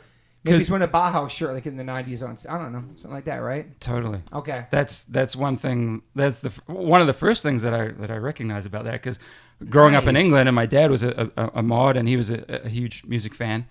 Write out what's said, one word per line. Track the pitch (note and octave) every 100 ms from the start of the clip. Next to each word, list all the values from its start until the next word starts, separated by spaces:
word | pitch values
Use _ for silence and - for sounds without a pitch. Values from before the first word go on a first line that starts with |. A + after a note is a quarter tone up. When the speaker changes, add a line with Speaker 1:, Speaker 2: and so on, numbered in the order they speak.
| _ _ _ _
Speaker 1:
Maybe | D#3+
Speaker 2:
'Cause | E3+
Speaker 1:
he's | E3+
wearing | F#3+ F3
a |
Bauhaus | E3 F3 F3 C#3+
shirt, | - E3
like, | C3 C#3
in | C3+
the |
nineties | C3 C3 B2+ A#2+
on, | B2
s-, | A2+ -
I | E3
don't | D3+
know, | A#2+ B2 D#3
something | -
like | C#3 C#3
that, | C3
right? | A#2+ C3+ D#3 C#3
Speaker 2:
Totally. | - A#2+ A#2 G2+ E2+
Speaker 1:
Okay. | C#3 D#3 C3 A#2
Speaker 2:
That's, | C#3+ C#3+ -
that's | - B2+ C3 B2+
one | C#3 B2+
thing. | C3+ B2 A#2 A2 - C3
That's | C#3 B2
the | C3+
f-, | - -
one | D#3+ F3 F3
of | E3
the |
first | B2+ F3+ A3+
things | D3+ C3
that | A#2
I, | A#2 A2
that | A2+ G#2
I | A2
recognize | A#2+ D3+ A2+ G#2 G2
about | G#2 A2+
that, | A#2+
'cause | C3 A#2+ - - _ _ G#2+
growing | B2+ D3 C#3+
up | C3
in |
Speaker 1:
Nice. | C3+
Speaker 2:
England, | F#3 C#3+ C3
and | B2
my | A#2
dad | C#3 D#3
was | C3
a, | A#2+ - A2+ -
a, | - -
a |
mod, | A#2 A#2 C3 B2+
and | A#2
he | B2+
was | G#2+
a, | A#2 - B2+ -
a |
huge | A2+ A#2+ - -
music | A#2 G#2+
fan. | - A2+ A2 A#2+